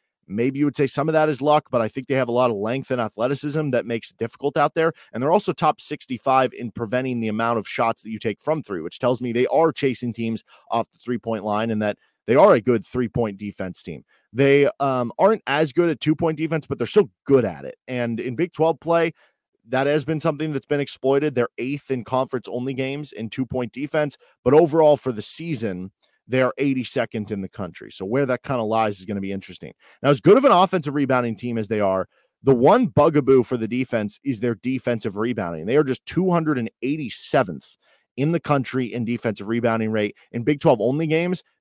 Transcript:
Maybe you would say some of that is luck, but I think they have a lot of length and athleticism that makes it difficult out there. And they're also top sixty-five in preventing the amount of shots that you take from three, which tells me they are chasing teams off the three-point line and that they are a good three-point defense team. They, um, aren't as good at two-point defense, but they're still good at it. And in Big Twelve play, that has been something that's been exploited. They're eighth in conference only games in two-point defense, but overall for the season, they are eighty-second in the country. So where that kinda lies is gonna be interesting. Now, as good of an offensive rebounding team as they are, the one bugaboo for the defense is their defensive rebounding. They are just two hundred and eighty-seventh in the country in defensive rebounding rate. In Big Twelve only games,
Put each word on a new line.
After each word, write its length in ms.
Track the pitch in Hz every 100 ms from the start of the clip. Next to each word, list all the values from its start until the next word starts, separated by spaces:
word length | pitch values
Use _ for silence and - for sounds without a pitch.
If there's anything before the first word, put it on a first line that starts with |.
| _ _ _
Maybe 300 | 98 127 135
you 60 |
would 120 | 147 135
say 120 | 139
some 200 | - 156
of 40 |
that 160 | 156 156
is 120 | 127
luck, 280 | 143 151 -
but 100 | 123
I 60 | 110
think 220 | - 131
they 60 |
have 140 | 135 120
a 40 |
lot 180 | 120 127
of 60 | 104
length 340 | 110 131 127
and 100 | 127
athleticism 720 | 110 - 123 139 147 151 151
that 160 | 120 98
makes 240 | 117 -
it 60 | -
difficult 400 | 113 - 143 156
out 180 | 147
there. 180 | - 160 - -
And 100 | 113
they're 80 | 135
also 220 | 196 -
top 280 | 160 160 -
sixty-five 720 | - 151 - 123 139 131 131
in 200 | - 120
preventing 480 | - 113 127 131 120
the 80 | 110
amount 320 | 107 117 117
of 80 | 101
shots 340 | - 117 113
that 80 | 110
you 80 | 110
take 220 | 113 101
from 240 | - 156
three, 160 | - 92
which 180 | 80 -
tells 220 | 123 127
me 120 | 123
they 140 | 117 127
are 240 | 139 160
chasing 420 | - 135 120 123
teams 300 | 110 113 113 - _ _
off 180 | 117 -
the 80 | _
three-point 460 | - 123 117 110
line 260 | 104 104 113
and 100 | 107
that 160 | 107 - _ _ -
they 80 |
are 200 | 127 202
a 60 | 139
good 240 | 127 117
three-point 540 | - 123 117 127 113 98
defense 460 | 104 - 95 85
team. 200 | - 80 - _ _
They, 360 | 113 139 139 143 -
um, 320 | 139 127 120 -
aren't 280 | 190 220 -
as 260 | 143 160
good 180 | 160 170
at 100 | 143
two-point 360 | 151 156 170 151
defense, 300 | 156 156 -
but 100 | 135
they're 120 | 117
still 220 | 214 156 _
good 200 | - 135
at 200 | 107 73
it. 120 | 69 - -
And 320 | 127 120 113
in 160 | 110
Big 180 | 117 175
Twelve 280 | - 160 151
play, 320 | 160 170 165 - _ _ _ _ 113
that 180 | 127 139
has 180 | 151
been 140 | 131 160
something 340 | 165 143 156
that's 140 | 139 -
been 140 | 147
exploited. 560 | 139 - 135 139 151 120
They're 140 | 117 -
eighth 320 | 123 143 -
in 140 | 127
conference 460 | 110 131 131 127 -
only 240 | 117 127
games 380 | 127 135 139 147
in 180 | - 110
two-point 400 | - 127 131 120
defense, 480 | 123 143 156 147 - _ _
but 120 | 123
overall 420 | 147 170 160 151 143
for 160 | 135
the 100 | 110
season, 680 | - - 170 127 107 90 95 - _ _ _
they 160 | 127
are 100 | 127 -
eighty-second 720 | 143 131 117 135 113 113 104
in 120 | 101
the 60 | 95
country. 440 | - 92 - 53
So 120 | -
where 220 | 95 127 135
that 160 | 123
kinda 220 | - 127
lies 340 | 110 113 110 95
is 60 |
gonna 160 | 92 101
be 100 | 98
interesting. 440 | 98 - 90 76 - _ _
Now, 80 | 135
as 100 | 139
good 160 | 165 233
of 80 |
an 60 | 269
offensive 460 | 185 185 185 147 143
rebounding 400 | 131 127 120 107
team 200 | 123 113
as 100 | 104
they 100 | 107
are, 300 | 101 95 90 _ _ _
the 120 | 127
one 320 | 127 135 233 214
bugaboo 580 | 147 156 151 131 135
for 120 | 113 123
the 120 | 110
defense 500 | 123 127 113 104 -
is 160 | 139 113
their 160 | 120 110
defensive 600 | 127 131 - 120 113 98
rebounding. 500 | 117 117 92 82 87
They 100 | 139
are 80 |
just 200 | 139 123 -
two 260 | 165 185
hundred 260 | 170 156 131
and 100 | 113 -
eighty-seventh 920 | 127 160 120 - - 143 101 73 - _ _ _ _ -
in 160 | 143
the 80 | 170
country 520 | - 143 120 135 120
in 120 | 120
defensive 420 | 113 120 117 101 101
rebounding 460 | 117 117 113 110
rate. 240 | 110 104 - _
In 100 | 120
Big 160 | 117 151
Twelve 220 | 165 156
only 260 | 117 143 160
games, 380 | 160 175 185 - _